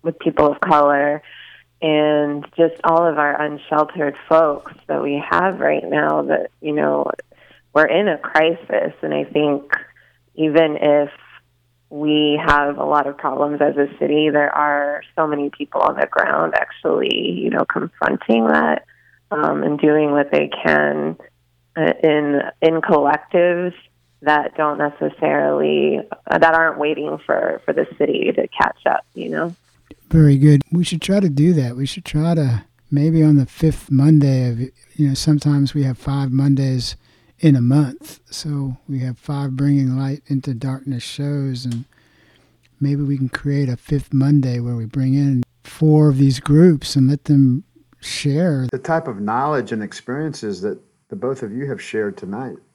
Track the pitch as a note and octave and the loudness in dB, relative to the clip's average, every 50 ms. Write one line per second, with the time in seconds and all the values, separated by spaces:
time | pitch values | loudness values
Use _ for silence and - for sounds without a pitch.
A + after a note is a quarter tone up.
0 | _ E3 D#3+ - - E3+ D3+ - D3+ D3 D3 - - F#3+ E3 D3 D3 C#3+ C#3+ C#3+ | _ -8 -8 -4 -6 -4 0 2 2 2 2 -2 0 2 2 4 4 4 2 2
1 | C#3+ D3 D3 D3+ _ - - - - - - - _ _ _ _ - D#3+ D3+ D3+ | 0 0 -2 -4 _ -16 -20 -20 -20 -20 -20 -20 _ _ _ _ -2 0 2 2
2 | D3+ D3+ D3+ D3 D3 D3 D3 D3 C#3+ - _ - E3 E3 E3 - - E3+ E3 E3 | 2 2 2 0 0 -2 -4 -8 -10 -12 _ 0 0 0 0 -2 -2 2 2 2
3 | E3+ E3+ D3+ D3+ D3 D3 C#3+ C#3 D3+ D3+ D3 C#3+ - - D#3 D3+ D3+ D3+ - F3+ | 2 2 0 0 0 0 0 -2 -4 -6 -6 -10 -8 -4 0 0 0 -2 -2 -4
4 | D3+ C#3+ D3 - - - E3 D#3+ E3 D3+ D3 C#3 - - - - _ - D3+ C#3+ | -4 -4 -4 -8 -4 2 2 4 4 2 0 -4 -8 -18 -20 -20 _ -8 -6 -4
5 | - D3 C#3+ D3 D3+ - - E3+ F3 F#3+ F3+ - - - D3+ D3+ - - - D3+ | -4 -4 -4 -6 -4 -2 0 0 0 0 -2 -2 -2 0 0 -2 -4 -4 -2 0
6 | D3+ D3+ D3+ D3+ D3 C#3 D#3 - - - _ _ - D#3 D3 D3+ D3 D3 D3 D3 | 0 0 0 -2 -2 -2 -2 -2 -2 -6 _ _ -8 -6 -4 -2 0 0 0 -2
7 | C#3+ - - - - _ _ _ _ _ _ _ _ _ _ D3 D#3 - C3+ F3 | -2 -4 -6 -10 -12 _ _ _ _ _ _ _ _ _ _ 2 2 4 4 2
8 | G#3 G#3 D#3+ D3 - - - D#3 D#3+ D#3+ E3+ E3+ - - - - - - D3+ _ | 2 0 -2 -4 -6 -2 0 2 2 2 0 -2 -6 -4 -2 -2 -2 -2 -6 _
9 | - D#3 D3+ D3 D3 - - D3 D3+ D3 C#3+ C#3+ - - - - - - _ _ | -8 -6 -4 -4 -6 -4 -2 -2 0 0 -2 -4 -4 -6 -6 -6 -6 -14 _ _
10 | _ _ _ _ _ _ _ - D#3 D#3 D3 D#3+ E3 D#3 D3 - - D3+ D3 D3 | _ _ _ _ _ _ _ -2 -2 2 2 2 2 2 0 -2 2 2 2 2
11 | D3 C#3+ - - - _ - - _ _ _ _ _ _ _ _ _ _ D3 D3 | 2 -2 -6 -20 -20 _ -20 -20 _ _ _ _ _ _ _ _ _ _ -12 -6
12 | D3+ D3+ D3+ D3+ D3+ D3+ D3 D3+ D#3+ D#3 D3 D3 C#3+ C#3+ C#3+ C#3 - D3 D3 D3 | -2 0 0 2 2 0 0 -2 0 2 2 2 2 0 -4 -4 -2 0 0 0
13 | C#3 C#3 C#3+ C#3+ - D3 C3 C3+ D3 D3 D3 C#3+ D3 D3 D3 C#3+ C#3+ C#3+ - - | 0 -2 -6 -6 -6 -6 -2 -2 -2 -2 0 0 0 0 2 0 -2 -2 -2 -4
14 | D3+ D3 D3 D3+ D3+ D#3 D3 D3 D3 D3 - - D3 D3 C#3+ C#3+ C#3+ C#3+ D3 D3 | -2 0 0 2 0 2 2 0 0 0 0 0 0 0 0 -2 -2 -4 -6 -8
15 | - - _ - D#3+ D3+ D3 C#3+ C#3+ C#3+ - - C#3+ - - - - - C#3 C3 | -10 -10 _ -2 -2 -2 -2 -4 -4 -6 -6 -8 -12 -8 -2 0 0 0 0 0
16 | C#3 - - - - - C#3+ D3+ D#3+ E3 - - - - - - _ D#3 - - | -4 -2 0 -2 0 0 0 0 -2 0 0 -2 -4 -4 -10 -8 _ -2 0 0
17 | - - - - - - F3 F3+ - - - - - _ - - - F3 _ - | 0 -2 -2 -4 -4 -4 -4 -4 -4 -4 -2 -2 -4 _ -4 -6 -6 -8 _ -4
18 | - - - - - - A3+ A3+ A3+ A3+ D2+ - - - - - - _ _ _ | -2 -2 -2 -4 -2 0 0 2 2 2 2 2 2 0 -2 -4 -6 _ _ _
19 | _ _ _ _ _ _ G3+ A3+ B3+ - D3 D3 - - D3 C#3+ - D3+ D3+ D3+ | _ _ _ _ _ _ -6 -2 -2 -2 -2 -2 -2 -4 -2 0 2 2 2 2
20 | D3+ D3 C#3+ D3 C#3+ C#3+ - D3+ D3+ C#3+ - - - E3 D#3 D3 D3 D3 - D3+ | 2 2 0 0 0 0 0 -2 -2 -2 -6 -6 -2 0 2 2 2 0 -2 -2
21 | D3 D#3 E3+ - - - _ _ _ _ _ _ _ _ _ E3 D#3 - - - | -4 -6 -6 -8 -16 -20 _ _ _ _ _ _ _ _ _ -2 0 0 0 2
22 | - D#3+ D3+ D3+ D3 C#3+ C#3+ C#3+ - - - _ - D#3+ E3 D#3+ - - E3 D3 | 2 2 2 2 0 0 -2 -2 -2 -4 -6 _ 0 2 2 0 0 2 2 2
23 | C#3+ C#3+ C#3+ D3 - _ - F3 F3 F3+ F3 F3 F3+ F3+ F3+ - _ _ _ _ | 4 2 0 -2 -4 _ 0 2 2 2 0 -2 -4 -6 -8 -10 _ _ _ _
24 | _ _ _ _ - D3 D3+ D3 C#3+ - - - D#3 D3+ D3 D3 D3+ D3 D3 - | _ _ _ _ 0 2 2 2 0 -2 -4 -2 -2 -2 0 -2 -4 -4 -4 -4
25 | D#3 D3+ D3+ - D#3+ D3+ D3+ D3 D3 D3 D3 D3 D3+ D3+ D3+ D3 C#3+ D3 D3 C#3+ | -6 -6 -4 -2 -2 0 0 0 0 0 0 0 0 0 0 0 0 0 -2 -2
26 | - - - _ _ - - E3+ E3 E3 D#3+ E3 E3 D#3+ D#3 D3 D3 D3 D#3 D3 | -6 -10 -16 _ _ -2 2 4 4 4 4 4 2 2 0 0 -2 -4 -2 -4
27 | D3 D3+ D3+ D3+ - - - - - - - - _ - - - D#3 - - _ | -6 -8 -8 -8 -4 -2 -2 0 0 -2 -4 -4 _ -4 -2 -2 -2 -4 -2 _
28 | D3 D3+ - - - - - - - - - - - - - _ _ - - - | -2 -2 0 -2 -2 -2 -2 -2 -4 -4 -2 -2 -2 -2 -2 _ _ -2 -2 -2
29 | - _ _ - - - D#3 D3+ D#3+ E3+ F3 _ _ _ _ _ _ _ - _ | -6 _ _ -12 -10 -8 -6 -6 -6 -6 -8 _ _ _ _ _ _ _ -20 _
30 | _ _ - E3 D#3 D3 C#3 C3+ C#3 D3+ D3 C#3 - _ - F3 F3+ - - D#3+ | _ _ 4 6 6 6 6 6 6 6 6 6 4 _ -2 -2 -2 -2 -4 -6
31 | - - F#3+ G#3 G3 F3 C#3+ C3+ D3 F3 F3+ D#3 C3 A#2+ A#2+ B2 C#3 C3+ - - | -2 0 0 2 2 0 2 2 2 4 4 2 0 -2 -4 -4 -6 -6 -6 -10
32 | - - - D3+ D#3 E3 E3+ E3 D3 C3 A#2+ G#2 - _ _ _ _ _ - C#3+ | -14 -6 -4 -2 0 0 0 0 0 0 0 -2 -4 _ _ _ _ _ -2 0
33 | D3 D#3+ D#3+ D#3+ D#3 D3+ D3 C#3+ C3 - - - - D#3+ C3+ - - - C#3 C3 | 2 2 4 4 6 6 6 4 4 0 -2 0 0 0 0 0 -4 0 2 4
34 | C#3 D3+ D#3+ D3+ C#3+ C#3 C3+ C3 B2+ B2 A#2 A2+ B2+ C3 _ _ _ _ _ - | 6 6 6 6 6 4 2 2 0 -2 -2 -4 -6 -8 _ _ _ _ _ 0
35 | D3+ C#3+ C3+ C3+ - D#3+ D3+ D3 - D3+ D3 C#3+ C#3 C3+ - D3+ C#3 C3 B2+ - | 0 0 0 0 2 2 2 2 2 2 2 2 2 0 0 -2 -2 -2 -4 -6
36 | - - C#3 C#3 C#3 C3 B2+ C3+ C#3 C#3+ C#3 C3+ C3+ C3 C3 B2+ A#2 - - - | -6 -6 -4 -4 -2 -2 0 0 2 2 2 2 0 -2 -2 -4 -6 -8 -12 -14
37 | _ _ _ _ _ _ _ _ - D#3+ C#3+ C3 A#2+ B2 C3+ D3 D3+ B2+ C3 E4+ | _ _ _ _ _ _ _ _ 2 4 4 4 4 2 4 2 2 0 -4 -12
38 | - - - _ _ _ - - - D#3 D3 C#3+ C#3 C3+ B2+ - _ - C#3 C3 | -18 -20 -20 _ _ _ -16 -12 -8 -6 -6 -6 -6 -6 -8 -12 _ -10 -8 -6
39 | B2+ B2+ B2 - _ - D3 C#3+ C#3+ C#3 C3 C3 C#3+ C#3+ C#3+ C#3+ C#3 B2+ B2+ C3 | -6 -6 -8 -10 _ -8 -6 -4 -4 -6 -4 -2 0 2 2 2 2 0 -2 -2
40 | C3+ C3+ C#3 D3 _ _ C#3+ C3+ B2+ C#3+ C3 A2+ B2 C3+ C3 C3+ - C#3+ C3+ A#2+ | -4 -4 -6 -8 _ _ -4 -4 -4 -4 -8 -6 -6 -8 -8 -8 -8 -8 -8 -8
41 | - - - - C#3+ C#3+ C#3+ C#3+ C#3 C3+ C3 B2 B2+ B2+ A#2+ A#2 B2+ _ _ _ | -8 -10 -10 -8 -6 -4 -4 -4 -4 -4 -6 -6 -6 -6 -6 -6 -8 _ _ _
42 | _ _ _ _ _ _ _ _ _ _ _ _ _ _ _ _ C#3+ C#3 C#3+ C#3+ | _ _ _ _ _ _ _ _ _ _ _ _ _ _ _ _ -4 -2 -2 -2
43 | D3 C#3 C#3+ C3+ C3 B2 - - - C#3+ C#3+ C#3 C#3+ B2+ B2 - _ - D3+ C#3+ | -2 -2 -2 -2 -2 -4 -6 -6 -4 -2 -2 0 -2 -2 -4 -8 _ -4 -4 -4
44 | - _ - C3+ C3 C#3 D3+ D3 C3 B2+ B2 A#2+ A#2+ A#2+ A#2+ A#2 A2+ G#2+ - C#3 | -4 _ 0 2 2 4 4 4 2 2 -2 -4 -4 -4 -4 -6 -6 -6 -4 -2
45 | C3 C3 C3 C#3 C#3+ C#3 C3+ B2+ - _ _ _ _ - - - D#3+ D#3 D3+ D3+ | 0 0 2 2 2 2 0 0 -2 _ _ _ _ -20 -6 0 4 4 6 6
46 | D3+ D3+ C#3 C3 C#3 C#3 C3 B2 - - C#3+ D3+ E3+ F3+ E3 C#3+ - - - C#3+ | 6 6 4 4 4 2 2 0 0 2 6 8 8 8 6 4 -2 -2 0 2
47 | C3 C3 D3 C#3+ _ - D3 C#3 C#3 C3 B2 C3 - _ _ _ _ _ _ _ | 2 2 2 -2 _ 2 4 6 6 4 4 0 -4 _ _ _ _ _ _ _
48 | - - - - - D3 C#3 D3+ F3+ F3+ D3+ C3+ C3 B2 C3 B2+ - - E3 E3 | -14 -12 -10 -6 -4 -2 0 0 0 0 0 -2 -2 -4 -6 -8 -4 -2 -2 -2
49 | D#3+ D#3 A2+ G2 G#2 G#2 A2 B2 C3+ D3 D3+ C3+ A2+ G2+ A#2+ A2 G#2+ G2 - - | -2 -4 -8 -6 -4 -4 -2 -2 -2 0 -2 -2 -4 -4 -6 -6 -6 -8 -12 -14
50 | - - B2 C#3 D#3 D#3+ D3 - - G#2+ G2 F2+ F#2 G#2+ - - _ _ _ _ | -12 -10 -8 -6 -6 -8 -8 -8 -8 -8 -8 -8 -8 -10 -10 -12 _ _ _ _
51 | _ _ - G2 - B2+ C3+ C3 - G#2 G2+ B2 C#3 C#3 B2+ G2 - - - A2 | _ _ -14 -8 -6 -6 -6 -6 -8 -10 -10 -8 -8 -8 -10 -10 -12 -8 -6 -4
52 | G#2+ G#2 G2 - - F#2 G2+ A2 C3+ B2 E2+ - _ _ _ | -4 -4 -6 -10 -12 -10 -10 -10 -10 -12 -12 -16 _ _ _